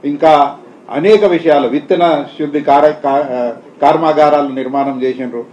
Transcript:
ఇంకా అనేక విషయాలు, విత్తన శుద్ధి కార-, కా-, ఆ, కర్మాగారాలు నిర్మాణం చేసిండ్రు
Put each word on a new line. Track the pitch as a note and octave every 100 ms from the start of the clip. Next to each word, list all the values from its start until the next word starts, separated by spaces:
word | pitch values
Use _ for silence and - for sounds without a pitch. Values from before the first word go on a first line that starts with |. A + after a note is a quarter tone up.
ఇంకా | C#3+ C#3+ D#3+ D3+ C#3 - - - -
అనేక | C3+ F3+ G#3+
విషయాలు, | G3+ E3+ E3 C#3+ C3
విత్తన | C#3 D3+ F3+ F3 D3+ C3+ -
శుద్ధి | D3 D3
కార-, | C#3+ C#3 D3+
కా-, | D3+ C#3+ C#3 C#3+
ఆ, | B2 A#2+ A2+ - -
కర్మాగారాలు | C#3+ D#3+ D#3+ D3 D3+ D3 C#3+
నిర్మాణం | C3 B2+ C#3 C#3 C3
చేసిండ్రు | C3 B2+ B2+ A#2+ A#2